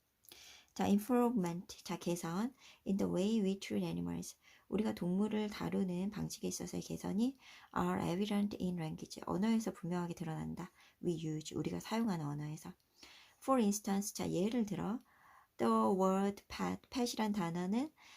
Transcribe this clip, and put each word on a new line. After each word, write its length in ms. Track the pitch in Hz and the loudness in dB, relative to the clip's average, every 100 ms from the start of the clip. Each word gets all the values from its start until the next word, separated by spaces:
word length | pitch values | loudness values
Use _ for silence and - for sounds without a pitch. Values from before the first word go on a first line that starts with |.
| _ _ - - - - - | _ _ -20 -20 -20 -20 -12
자, 120 | - 190 | 0 4
improvement. 920 | 202 208 247 240 247 175 170 - - | 4 4 4 4 4 0 -2 -8 -12
자, 120 | - 175 | -6 -4
개선. 560 | 180 175 165 175 247 - - - | -2 -2 -2 -2 -2 -6 -20 -10
In 120 | - 196 | -2 0
the 120 | 190 | 2
way 320 | 175 196 226 | 2 2 4
we 200 | 190 196 | 2 0
treat 240 | - 208 | -2 -2
animals. 520 | 170 170 175 175 180 - - - - | -2 -2 -4 -4 -8 -14 -20 -20 -4
우리가 240 | 196 220 | -2 0
동물을 540 | 214 175 185 214 208 214 | 0 0 2 2 0 -2
다루는 600 | 208 170 190 190 175 196 | -4 -2 0 0 0 -2
방식에 380 | 180 160 - 185 | -2 -6 -4 -6
있어서의 340 | 180 175 180 | -4 -6 -6
개선이 540 | 170 165 180 185 247 277 - - - - | -6 -6 -2 0 0 -2 -16 -20 -8 -2
are 340 | 180 185 160 | 0 0 0
evident 460 | 175 208 202 208 - | 0 0 0 0 -2
in 160 | 180 175 | -2 -2
language. 440 | 156 170 - - | -4 -6 -10 -10
언어에서 460 | - 170 220 226 214 | -2 0 4 2 0
분명하게 440 | - 170 180 175 | -4 -2 -2 -2
드러난다. 580 | 165 165 156 156 160 175 _ - - | -4 -4 -4 -6 -6 -10 _ -20 -4
We 140 | 170 | -2
use, 420 | 165 160 156 156 - | 0 -2 -4 -4 -2
우리가 220 | 160 175 | -2 -2
사용하는 480 | - 220 233 170 147 | -2 0 2 0 -2
언어에서. 460 | 147 151 156 175 - _ - - - - - | -4 -4 -8 -12 -18 _ -20 -20 -20 -20 -8
For 220 | - 262 | 2 4
instance, 500 | 208 202 - 196 202 | 4 2 0 0 -2
자, 140 | - 170 | -4 0
예를 380 | 160 202 247 202 | 2 2 2 0
들어, 320 | 165 170 240 - - - - _ - | 0 -2 -4 -8 -20 -20 -20 _ 0
the 140 | 233 | 4
word 680 | 220 220 190 190 190 196 202 - | 4 4 4 4 4 2 -2 -8
pet, 320 | - 180 185 - | -4 -2 -4 -4
pet이란 420 | 262 240 - 214 | -2 0 0 0
단어는 600 | 208 170 175 180 220 311 - - | 2 0 0 0 0 -2 -8 -20